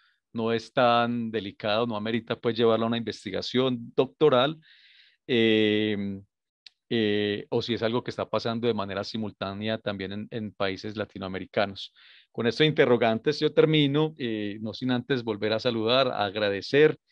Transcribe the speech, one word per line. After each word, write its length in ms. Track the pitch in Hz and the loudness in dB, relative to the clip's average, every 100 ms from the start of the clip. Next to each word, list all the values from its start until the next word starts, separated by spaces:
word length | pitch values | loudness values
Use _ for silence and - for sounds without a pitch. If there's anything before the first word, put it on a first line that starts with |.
| _ _ _ | _ _ _
no 200 | 117 113 | -6 -2
es 200 | 117 - | -2 -2
tan 600 | - 123 120 117 120 113 | 2 4 4 2 -2 -4
delicado, 520 | 110 98 - 113 107 120 | -6 -6 -6 -2 0 0
no 100 | 107 | -4
amerita, 420 | 107 117 - 117 | -4 -4 -4 -4
pues, 180 | 120 113 | -2 2
llevarlo 280 | 117 110 | 4 4
a 40 | 113 | 0
una 100 | 117 | -2
investigación 920 | 110 - 101 92 - 123 131 123 120 - | -6 -8 -8 -8 -2 0 0 -2 -4 -2
doctoral? 640 | 131 - 151 127 139 156 _ _ _ _ _ _ - | -2 4 4 6 2 -2 _ _ _ _ _ _ -2
Eh, 920 | 120 113 110 107 107 107 104 101 98 101 _ _ _ - _ _ | 2 4 4 4 2 0 -2 -4 -8 -12 _ _ _ -20 _ _
eh, 540 | 120 107 104 104 104 - | 0 0 0 0 -4 -2
o 120 | 120 | -4
si 120 | 117 | -2
es 80 | 110 | -2
algo 200 | 110 120 | 0 -2
que 80 | 117 | -4
está 180 | - 95 | -8 -4
pasando 380 | 110 120 113 117 | -4 -4 -2 -2
de 80 | |
manera 300 | 107 98 95 | -2 -4 -6
simultánea 720 | 104 113 107 - 98 98 110 110 | -6 -6 -8 -8 -10 -6 -6 -4
también 340 | 110 98 95 | -6 -6 -8
en, 160 | 101 104 | -8 -10
en 220 | 120 107 | -10 -10
países 440 | - 98 95 107 104 | -4 -4 -4 -8 -8
latinoamericanos. 960 | 104 101 95 95 92 - 98 98 - _ - - _ | -8 -8 -8 -8 -4 -2 -2 -4 -16 _ -20 -20 _
Con 140 | - 117 | -2 -2
estos 200 | - 156 | 2 2
interrogantes 720 | 147 127 120 117 110 - 147 | 4 4 4 4 0 -2 0
yo 140 | 151 | 0
termino, 600 | 147 156 156 143 143 156 156 | 4 4 4 2 2 -2 -4
eh, 400 | 123 110 104 107 | -6 -4 -4 -6
no 120 | 110 | -10
sin 160 | 101 127 | -6 -2
antes 320 | 123 123 135 | -2 -2 -4
volver 300 | 117 107 107 | -2 -4 -2
a 80 | 110 | 0
saludar, 480 | 127 113 110 127 127 | 0 -2 2 2 2
a 160 | - | 0
agradecer 720 | 101 101 104 101 - 139 151 156 _ | -4 -2 -2 -2 0 4 4 4 _